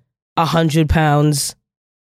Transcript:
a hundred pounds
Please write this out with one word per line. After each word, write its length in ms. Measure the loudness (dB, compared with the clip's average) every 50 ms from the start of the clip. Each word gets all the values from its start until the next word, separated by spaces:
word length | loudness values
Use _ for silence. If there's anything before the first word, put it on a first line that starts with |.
| _ _ _ _ _ _ -4
a 80 | -4 -2
hundred 440 | -2 0 0 0 0 0 0 0 2
pounds 680 | 2 0 2 2 2 2 2 2 0 -2 -4 -8 -10 _ _ _ _ _ _ _ _ _ _ _ _